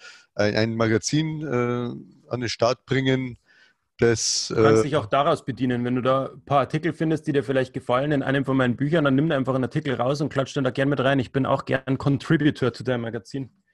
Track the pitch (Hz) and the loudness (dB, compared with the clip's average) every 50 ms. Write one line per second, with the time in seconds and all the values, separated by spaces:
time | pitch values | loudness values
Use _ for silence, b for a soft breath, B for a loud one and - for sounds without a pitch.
0 | B B B B B B B - 104 107 104 110 110 113 113 113 113 110 113 107 | B B B B B B B -2 0 0 2 0 0 0 0 0 0 2 2 0
1 | - - - 151 160 156 156 156 156 147 120 123 123 120 123 120 123 120 127 - | 0 0 -2 -2 -2 -2 -4 -8 -6 -4 -2 -2 -2 -2 -2 -4 -4 -6 -8 -12
2 | - - - _ _ - 117 123 123 110 - - 117 117 127 - _ - 135 135 | -14 -18 -20 _ _ -10 -8 -6 -4 -4 -2 0 0 0 0 -2 _ -4 -2 0
3 | 135 135 131 131 131 127 120 - b b b b b b b b b b _ - | 2 2 2 0 0 -4 -10 -14 b b b b b b b b b b _ 2
4 | 123 117 117 110 - - - - - - - - 110 110 110 110 110 139 151 147 | 2 4 4 2 0 -2 -2 -4 -4 -2 2 4 6 6 6 6 4 2 0 -2
5 | 117 101 - 139 143 165 156 - - - 123 107 131 123 123 120 120 123 127 127 | -2 0 0 2 2 2 0 0 -2 -6 -6 -4 -2 -2 -2 0 -2 -2 -2 0
6 | 117 131 131 135 135 - - 139 - - 139 143 127 123 - 156 160 170 143 - | 0 0 0 0 -2 -4 -10 -12 -6 0 0 2 2 0 -2 -4 -2 -4 -4 -2
7 | 165 160 160 151 - - 143 139 127 120 135 131 131 127 - 139 - - 123 123 | 0 0 0 -2 -2 -2 0 0 0 0 0 0 -2 -2 -4 -8 -4 0 0 0
8 | 139 151 151 139 - - 135 139 135 135 135 135 127 123 117 - 135 147 165 170 | 0 0 0 0 0 0 0 0 0 0 2 2 2 2 0 0 -2 0 0 2
9 | 156 139 131 131 147 165 156 135 131 131 127 131 127 117 - 151 156 143 127 113 | 2 4 4 2 2 2 0 0 0 0 0 0 -2 -2 -4 -4 -4 -2 -2 -2
10 | 120 127 147 143 156 127 - 139 135 - - 147 135 131 - - 135 139 143 135 | 0 0 0 -2 -2 -2 -2 -2 -2 -2 -2 -2 -2 -2 0 0 0 0 0 2
11 | 123 135 139 135 123 - - 135 131 - 135 131 - - 131 131 - - 135 131 | 2 2 2 2 0 0 -2 -2 0 0 0 -2 0 -2 -4 -2 -2 -2 -4 -2
12 | - 147 143 131 - - 165 160 147 151 - - 131 123 - - 113 123 127 120 | 0 0 0 0 2 2 2 4 4 2 2 2 0 -2 -2 -2 -4 -4 -4 -2
13 | 117 117 107 120 - - - 139 135 110 _ _ _ _ | -4 -6 -8 -10 -10 -10 -10 -10 -10 -10 _ _ _ _